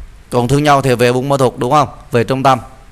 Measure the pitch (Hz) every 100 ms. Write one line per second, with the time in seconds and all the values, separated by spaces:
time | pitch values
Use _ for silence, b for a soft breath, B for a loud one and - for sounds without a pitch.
0 | - - - 123 120 143 147 139 131 117
1 | 123 127 139 139 127 - 123 151 131 -
2 | - 120 110 135 135 127 - - -